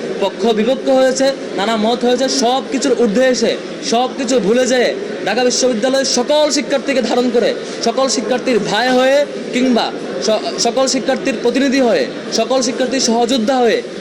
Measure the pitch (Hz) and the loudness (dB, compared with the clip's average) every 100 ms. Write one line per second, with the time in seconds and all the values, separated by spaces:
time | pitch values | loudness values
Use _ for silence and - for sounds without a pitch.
0 | - - 190 - 226 208 226 269 269 262 | -6 -2 -4 0 0 2 0 0 2 4
1 | 262 254 269 269 - 185 202 226 214 233 | 4 2 0 -2 -6 -4 -2 0 0 0
2 | 240 247 269 269 233 262 - 269 277 220 | 0 2 0 0 0 0 -2 -2 0 2
3 | 233 196 262 247 214 127 - - - 233 | 2 2 2 2 0 -2 -6 -8 -2 0
4 | 254 - 262 262 185 240 254 262 190 - | 0 -2 0 0 2 2 2 2 0 -2
5 | - - 185 220 247 - 254 226 262 269 | -6 -6 -4 0 0 2 0 0 0 0
6 | 269 247 247 302 302 294 233 277 - 262 | 0 0 2 2 2 0 -2 -2 0 -2
7 | 220 247 247 226 185 123 - - 233 226 | 0 0 2 2 0 -2 -6 -4 -2 0
8 | 269 247 208 254 208 233 160 202 254 254 | 0 0 -2 -2 0 0 0 0 2 2
9 | 262 285 285 - - 240 254 220 143 - | 4 2 0 -4 -4 0 2 2 0 -4
10 | - - - 214 - - 233 226 269 254 | -8 -4 -2 -2 -2 -2 -2 0 0 0
11 | 233 240 269 220 240 247 277 269 240 175 | -2 -2 -2 -2 0 0 2 2 2 2
12 | 120 - - - 220 262 247 220 247 269 | 0 -6 -6 -2 0 0 0 -2 -2 -2
13 | 240 226 233 262 214 262 233 151 - - | 0 0 2 0 2 2 2 2 -2 -8